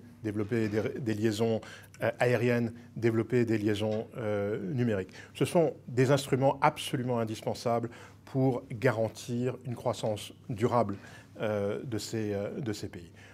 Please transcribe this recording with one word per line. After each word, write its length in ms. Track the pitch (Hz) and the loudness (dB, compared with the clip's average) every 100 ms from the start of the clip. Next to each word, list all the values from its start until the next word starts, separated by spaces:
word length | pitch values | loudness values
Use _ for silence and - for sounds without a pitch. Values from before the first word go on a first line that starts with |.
| - - | -6 -8
développer 440 | 110 104 98 117 110 | -4 -2 0 0 0
des, 140 | 107 107 - | 0 -2 -2
des 140 | 117 | -4
liaisons, 480 | 107 113 104 117 110 - - - - | 0 0 2 2 0 -4 -18 -18 -4
euh, 100 | 117 - | -2 2
aériennes, 540 | 123 120 120 120 117 - - - | 2 4 4 2 0 -4 -14 0
développer 500 | 117 113 110 127 113 | 2 2 2 2 4
des 120 | 110 | 2
liaisons, 500 | 104 104 107 107 113 - | 2 2 0 -2 -4 -6
euh, 420 | 110 104 101 110 190 | -2 0 0 -2 -2
numériques. 380 | 143 120 101 92 - - - | 0 2 2 -2 -10 -10 -2
Ce 100 | 139 | 2
sont 280 | 180 156 - - | 4 4 0 -4
des 240 | 123 127 | 2 4
instruments 460 | 139 - 135 139 - | 4 2 2 2 4
absolument 580 | 151 - - 139 123 120 | 2 2 -4 -4 0 0
indispensables 680 | 113 110 - 107 123 117 113 - - - - | 0 -4 -4 -2 0 0 -2 -8 -20 -20 -6
pour 380 | 139 131 123 - | 2 2 2 -4
garantir 840 | 120 127 110 110 - - 120 123 - - | 0 2 2 0 -2 -6 -2 -2 -4 -8
une 100 | 113 | -4
croissance 580 | 127 110 120 107 - - - | -2 -2 -2 -4 -6 -14 -10
durable, 460 | 107 113 120 104 101 - - - - | -2 2 4 2 -2 -10 -20 -18 -6
euh, 400 | 110 104 101 104 | -2 0 -2 -4
de 140 | 143 110 | -4 -6
ces, 360 | - 113 107 | -4 -4 -2
euh, 260 | 101 101 - | -2 -4 -6
de 140 | 131 | -6
ces 140 | 104 101 | -6 -8
pays. 240 | 92 82 - - | -12 -16 -20 -20